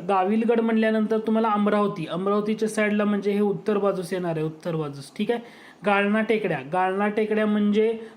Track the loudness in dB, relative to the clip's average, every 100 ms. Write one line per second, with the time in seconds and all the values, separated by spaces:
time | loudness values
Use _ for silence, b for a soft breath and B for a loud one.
0 | 0 0 2 2 2 2 2 2 2 2
1 | 0 0 0 2 2 2 2 2 0 -2
2 | -6 -4 0 0 0 -2 -2 0 0 2
3 | 0 0 0 0 0 0 -2 0 0 -2
4 | -4 -4 -4 -2 -4 -6 -6 -4 -4 -8
5 | -10 -4 -2 -2 -6 -20 -20 -4 0 2
6 | 4 2 2 0 0 -4 -2 0 0 0
7 | 0 0 0 0 0 2 2 2 2 -2
8 | B